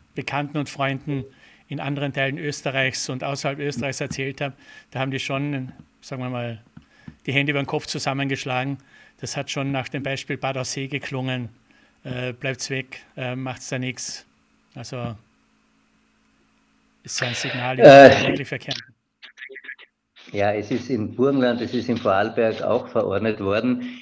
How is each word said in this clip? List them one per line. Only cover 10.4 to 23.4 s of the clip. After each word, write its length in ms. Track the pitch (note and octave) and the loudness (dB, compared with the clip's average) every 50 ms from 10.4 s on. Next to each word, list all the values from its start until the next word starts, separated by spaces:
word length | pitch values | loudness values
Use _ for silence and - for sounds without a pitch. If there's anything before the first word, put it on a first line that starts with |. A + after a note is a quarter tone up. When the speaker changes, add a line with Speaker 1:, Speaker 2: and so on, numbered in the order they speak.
| - C3+ C3 | -4 -4 -4
Speaker 1:
Aussee 300 | B2+ B2+ - - C#3+ C3+ | -4 -6 -6 -6 -8 -8
geklungen. 600 | C3 C#3+ C3 - - C#3 C3 C3 C3 B2+ B2 A#2+ G#2+ - _ _ _ _ _ _ _ _ _ - | -6 -8 -8 -8 -8 -8 -6 -4 -4 -6 -6 -8 -10 -14 _ _ _ _ _ _ _ _ _ -14
Äh, 300 | C#3 B2+ B2 B2+ B2+ A#2+ | -10 -8 -8 -8 -8 -8
bleibt's 360 | - C#3+ C3+ C3 - - - | -6 -6 -6 -6 -6 -8 -6
weg, 320 | C#3 C3 B2+ - - - - - _ | -6 -8 -8 -10 -16 -20 -20 -18 _
äh, 200 | - B2+ B2 B2+ | -8 -8 -6 -6
macht's 340 | C3 C3 B2+ A#2+ - - - | -6 -8 -8 -10 -12 -10 -8
da 80 | C#3+ | -6
nix. 480 | B2+ B2+ B2+ B2 - - - - - - _ _ _ _ _ _ _ _ _ _ | -4 -4 -6 -8 -8 -10 -12 -12 -14 -16 _ _ _ _ _ _ _ _ _ _
Also 420 | B2+ A#2 - C3+ B2 A#2+ A#2 G#2+ G#2 - _ _ _ _ _ _ _ _ _ _ _ _ _ _ _ _ _ _ _ _ _ _ _ _ _ _ _ _ _ _ _ _ _ _ _ _ | -16 -14 -12 -10 -8 -8 -8 -8 -12 -18 _ _ _ _ _ _ _ _ _ _ _ _ _ _ _ _ _ _ _ _ _ _ _ _ _ _ _ _ _ _ _ _ _ _ _ _
ist 180 | - - - | -10 -6 -4
ja 60 | B2 | -4
ein 60 | B2 A#2 | -4 -4
Signal, 460 | - - C3+ - B2+ B2 B2+ C3 C3 | -6 -6 -6 -6 -4 -4 -4 4 10
Speaker 2:
Äh, 480 | - C#3+ C#3 C#3 C#3 C3 - - - | 12 12 12 12 12 12 12 8 4
Speaker 1:
wirklich 200 | C#3 C#3+ D3+ C3 | 0 -2 -2 -4
verkehren. 340 | - C#3 B2 - - - - - - _ _ _ _ _ _ - - _ - - - C3+ - - - - - - - _ _ _ _ _ - - - - | -8 -10 -10 -8 -10 -10 -10 -12 -16 _ _ _ _ _ _ -20 -20 _ -20 -20 -18 -18 -18 -18 -18 -18 -18 -20 -20 _ _ _ _ _ -20 -20 -8 -2
Speaker 2:
Ja, 180 | G2+ G2+ G#2+ | 0 0 2
es 200 | G#2 G#2+ G2+ - | 0 0 -2 -2
ist 180 | C3 A2+ - - | -4 -4 -2 -2
im 260 | C3+ G#2+ G#2 F#2+ - | -2 -2 -2 -4 0
Burgenland, 460 | A#2+ C3 C#3 C#3 C3+ B2+ B2 A#2 A#2+ | 2 2 4 4 4 2 2 2 0
es 120 | A2+ - B2+ | -4 -4 -4
ist 140 | A#2+ - | -4 -2
im 80 | - A#2 | -2 -4
Vorarlberg 640 | A2 - G#2+ F#2+ G2 G#2+ A2+ - B2 A2+ A2 G#2+ - | 0 2 2 2 2 2 0 0 0 0 2 0 -2
auch 280 | - - A2 B2 B2 - | 0 0 0 0 -2 -2
verordnet 500 | - A2+ G2+ F#2+ F#2+ G2+ A2 A2+ G#2+ | -2 -2 0 0 -2 0 0 -2 -2
worden. 580 | - | -2